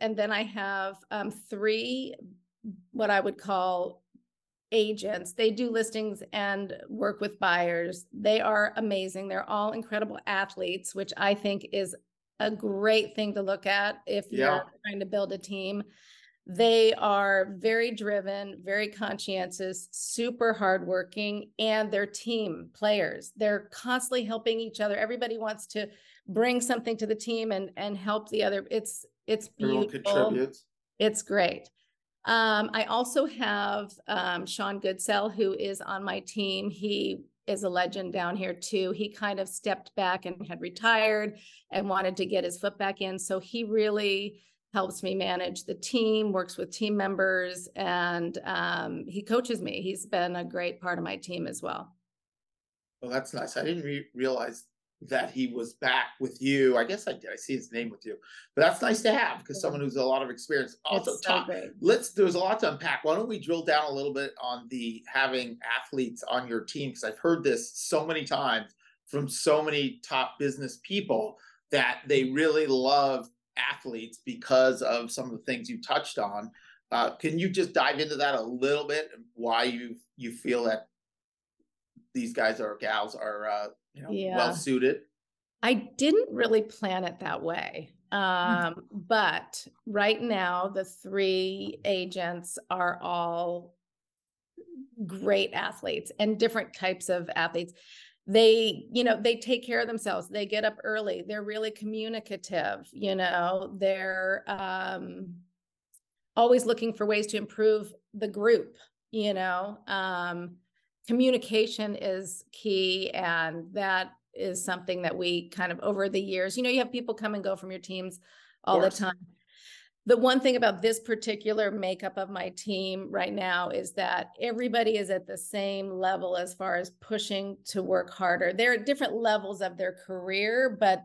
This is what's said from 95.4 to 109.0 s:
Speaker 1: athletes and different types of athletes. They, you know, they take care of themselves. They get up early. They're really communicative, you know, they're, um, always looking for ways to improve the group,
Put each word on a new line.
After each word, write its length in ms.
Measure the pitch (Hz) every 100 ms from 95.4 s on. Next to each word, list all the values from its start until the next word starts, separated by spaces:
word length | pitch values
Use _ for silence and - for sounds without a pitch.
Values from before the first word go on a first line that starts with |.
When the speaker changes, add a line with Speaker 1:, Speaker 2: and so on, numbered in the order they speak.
| 196
Speaker 1:
athletes 600 | - 185 - 190 147 - -
and 200 | 208 208
different 360 | 226 226 180
types 340 | - 185 185 -
of 220 | 180 170 -
athletes. 360 | 165 170 175 - - - - _ -
They, 640 | 214 226 226 226 175 -
you 120 | 240
know, 160 | 240 220
they 160 | 233 233
take 280 | 220 240 240
care 140 | 233
of 80 | 233
themselves. 400 | 226 208 185 180
They 180 | 202 196
get 180 | 214
up 140 | 214 214
early. 380 | - 220 208 180 185
They're 160 | 214
really 280 | 208 214 220
communicative, 1160 | 214 214 220 220 226 214 190 - 180 101 101 -
you 220 | - 202 190
know, 580 | 180 180 175 190 190 190
they're, 640 | 190 190 190 185 190 196 -
um, 920 | 190 190 185 185 185 185 185 185 175 - _ _ _ _ _ _ _ _ -
always 280 | 240 247 240
looking 280 | 226 226
for 120 | 220 208
ways 200 | 208 208
to 80 | 214
improve 560 | 208 - 214 214 202 - _
the 140 | 208 208
group, 480 | 208 220 226 - - - _